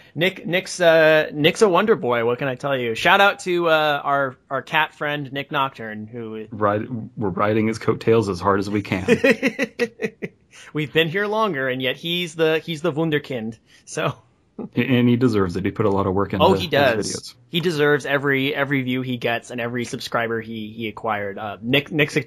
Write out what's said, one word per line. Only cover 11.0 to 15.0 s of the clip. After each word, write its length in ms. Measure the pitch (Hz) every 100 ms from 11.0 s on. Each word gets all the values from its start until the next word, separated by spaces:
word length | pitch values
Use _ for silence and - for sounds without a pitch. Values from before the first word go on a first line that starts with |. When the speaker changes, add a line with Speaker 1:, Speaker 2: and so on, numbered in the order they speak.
| 165
Speaker 1:
here 180 | 196 208
longer, 400 | 214 220 139 131
and 120 | 127
yet 160 | 127 127
he's 380 | 170 175 170 160
the, 240 | 160 160
he's 220 | 170 156
the 100 | 170
wunderkind. 640 | 147 165 147 - 123 110 - _ _ -
So. 300 | 151 165 - _ _ _ - - -
Speaker 2:
And 340 | 123 123